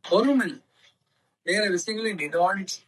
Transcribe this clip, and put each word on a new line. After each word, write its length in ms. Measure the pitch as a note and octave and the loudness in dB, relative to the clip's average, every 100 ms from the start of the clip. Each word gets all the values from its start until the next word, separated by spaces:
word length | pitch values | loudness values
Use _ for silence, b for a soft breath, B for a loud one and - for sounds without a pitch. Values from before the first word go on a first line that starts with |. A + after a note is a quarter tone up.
பொறுமை, 460 | - F#3 C4 C4+ F#3+ C3+ _ b b b _ _ _ _ E3 | 2 2 4 2 0 -8 _ b b b _ _ _ _ -2
வேற 160 | G3 G#3 F3 | 0 0 0
விஷயங்களை 360 | A3 A3 A3 F#3 | -2 -4 -4 -4
நிதானிச்சு 600 | D3+ E3+ F3+ G3 F#3 - | -4 2 2 0 -6 -12